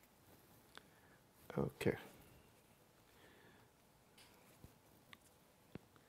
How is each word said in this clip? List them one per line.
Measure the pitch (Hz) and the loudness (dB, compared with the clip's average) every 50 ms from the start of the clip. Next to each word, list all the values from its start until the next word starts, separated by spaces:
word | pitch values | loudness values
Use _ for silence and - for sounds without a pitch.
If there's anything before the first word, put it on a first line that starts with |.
| - - - - - - - - - - - - - - - - - - - - - - - - - - - - - - - - | -18 -18 -18 -18 -16 -16 -16 -16 -16 -16 -16 -16 -16 -10 -10 -10 -10 -10 -16 -16 -16 -16 -16 -16 -18 -18 -18 -16 -4 6 10 10
Okay. | - - - - - - - - - - - - - - - - - - - - - - - - - - - - - - - - - - - - - - - - - - - - - - - - - - - - - - - - - - - - - - - - - - - - - - - - - - - - - - - - - - - - - - - - - | 10 10 8 10 12 12 12 12 6 -2 -8 -10 -12 -12 -12 -14 -14 -16 -16 -18 -18 -18 -18 -18 -18 -18 -18 -18 -18 -18 -16 -16 -14 -14 -14 -14 -16 -16 -16 -16 -16 -18 -18 -20 -20 -20 -20 -20 -20 -18 -16 -14 -14 -14 -14 -14 -14 -14 -12 -12 -12 -12 -12 -16 -16 -16 -16 -16 -10 -10 -10 -10 -10 -16 -18 -18 -18 -18 -18 -18 -18 -10 -8 -8 -8 -8 -14 -16 -16